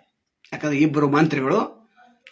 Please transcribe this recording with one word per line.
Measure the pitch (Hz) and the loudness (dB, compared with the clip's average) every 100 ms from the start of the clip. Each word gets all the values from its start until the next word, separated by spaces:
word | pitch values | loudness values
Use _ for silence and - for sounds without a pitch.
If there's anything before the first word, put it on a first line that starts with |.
| _ _ _ _ - | _ _ _ _ -16
ಯಾಕಂದ್ರೆ | 151 151 139 | -8 -4 0
ಇಬ್ಬರು | 156 143 147 | 0 2 2
ಮಂತ್ರಿಗಳು, | 147 156 139 135 202 240 - _ _ - _ - | 2 2 0 0 -2 -2 -8 _ _ -20 _ -4